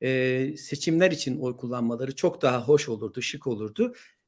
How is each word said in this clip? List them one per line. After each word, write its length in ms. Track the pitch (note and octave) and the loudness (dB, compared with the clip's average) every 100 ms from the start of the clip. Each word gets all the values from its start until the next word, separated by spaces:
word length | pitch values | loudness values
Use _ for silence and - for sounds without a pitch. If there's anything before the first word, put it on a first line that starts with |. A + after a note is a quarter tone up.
e, 560 | B2+ C3 B2+ B2+ C3+ D3+ | -2 2 2 0 -2 -6
seçimler 540 | - C#3+ - D#3+ F#3 | -8 -4 0 4 4
için 280 | E3+ C3+ C#3 | 4 -4 -4
oy 180 | B2+ B2 | -4 -6
kullanmaları 580 | B2 B2 A#2 A#2+ C3 - | -6 -2 -2 -2 -6 0
çok 260 | F3 E3+ | 0 2
daha 260 | C3+ B2 A2+ | 0 2 4
hoş 220 | D3 - | 4 2
olurdu, 320 | A2 G#2+ - | -6 -6 -6
şık 260 | - C#3+ C3+ | -8 -6 -6
olurdu. 460 | G#2+ G#2+ - A#3+ - - _ | -4 -4 -2 -2 -2 -20 _